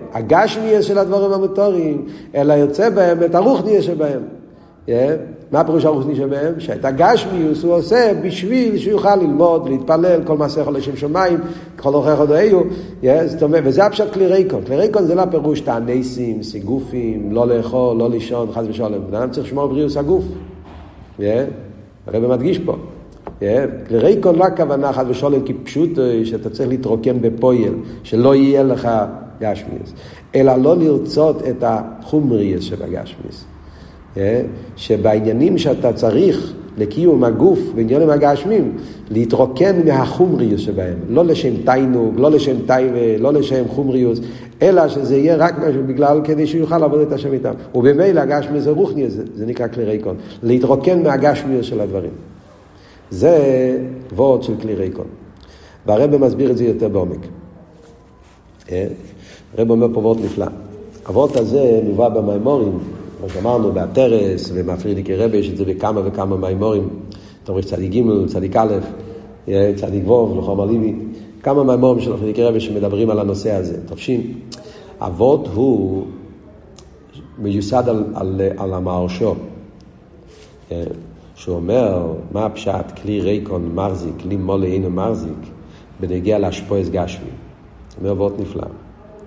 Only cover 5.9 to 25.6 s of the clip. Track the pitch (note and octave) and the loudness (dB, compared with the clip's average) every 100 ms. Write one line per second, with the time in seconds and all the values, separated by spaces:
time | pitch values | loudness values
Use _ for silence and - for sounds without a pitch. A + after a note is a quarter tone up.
5.9 | D3 C3+ C3+ C#3 C#3 D3+ E3 C#3+ C3+ C3+ | 2 -2 -2 -2 -2 -2 -4 -6 -4 -2
6.9 | C3+ F3 A3+ F#3+ F#3 D#3 D3+ E3+ F3 E3 | 4 4 4 0 -2 0 0 2 0 2
7.9 | A#3 A3+ F3 F3 - F#3 B3+ A#3 G3 G3 | 4 4 2 -2 -4 -2 0 2 0 0
8.9 | G#3 G3 G3+ E3 C#3 E3+ D#3+ C3 C3+ - | 2 4 4 2 4 4 2 0 -2 0
9.9 | D#3+ F3+ E3+ D3+ D3+ D3 D#3 C#3+ C#3 C#3+ | 2 4 2 2 0 0 -2 -2 -4 -6
10.9 | C3 D3 E3+ F#3 E3+ E3+ - - - C#3 | -6 -2 0 2 0 -2 -10 -16 -6 0
11.9 | D3 C3+ C#3+ D3 D3+ G#3+ F#3 E3 - - | 2 4 4 4 4 4 4 2 -4 -12
12.9 | - B2+ D3+ E3 - D3 D#3+ C3+ C3 G3+ | -2 2 4 2 0 2 2 2 4 2
13.9 | G3+ G#3 F#3+ F#3+ F#3+ F#3 A2+ A#2+ C#3 G#3 | 2 -2 0 2 4 2 -2 -2 0 2
14.9 | G#3+ E3+ F3 F3 D#3+ D3 D3 - A#2 A#2 | 2 2 2 2 0 0 -2 -2 -2 -2
15.9 | B2+ B2+ B2+ A#2+ G#2+ G#2+ G#2 G2+ C3+ C3+ | -2 -2 -4 -4 -6 -8 -8 -4 -4 -4
16.9 | B2+ A2+ G#2+ G2+ A2 A#2+ A#2 A2+ B2+ B2 | -6 -4 -4 -2 0 2 2 0 0 0
17.9 | A2+ A#2 A#2 - A#2+ A2+ A#2 A2 G#2+ A2 | 2 0 -2 -4 -4 -4 -4 -6 -4 -4
18.9 | G#2 F#2+ G#2 B2+ D3 G2+ C3+ C#3+ C3+ D3 | -4 -6 -4 -4 -6 -6 -4 -2 0 -2
19.9 | C#3+ C#3+ F#3 - - - - - - - | -2 0 0 -2 -10 -16 -18 -20 -20 -20
20.9 | - - - G2+ A2+ C#3 - - - - | -20 -18 -4 0 0 -2 -8 -16 -20 -20
21.9 | - - A2 A#2+ B2+ D3 F#3+ - - - | -20 -6 -2 0 0 0 -2 -2 -6 -10
22.9 | - - - - - G2+ A#2+ C3+ C3 G#2 | -18 -20 -18 -16 -6 0 0 0 -6 -2
23.9 | A2+ D3 - F#3 E3 F#3 F3+ D3+ C#3 C#3 | 2 4 4 4 4 2 2 0 0 0
24.9 | C3 B2+ B2 C#3+ C#3 - - | 0 -2 -2 0 0 0 -6